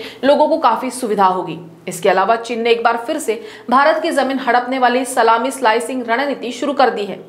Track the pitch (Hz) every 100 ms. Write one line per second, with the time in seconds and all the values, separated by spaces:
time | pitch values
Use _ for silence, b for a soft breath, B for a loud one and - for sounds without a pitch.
0 | B B 262 285 302 311 254 226 262 -
1 | 233 202 190 185 170 165 - - - 175
2 | 196 180 196 226 - 233 233 233 233 233
3 | - 320 226 214 B B - 247 294 311
4 | 330 277 262 269 240 240 247 262 247 247
5 | 262 - 226 226 247 262 240 226 240 262
6 | 226 226 285 262 226 247 285 277 247 226
7 | 202 170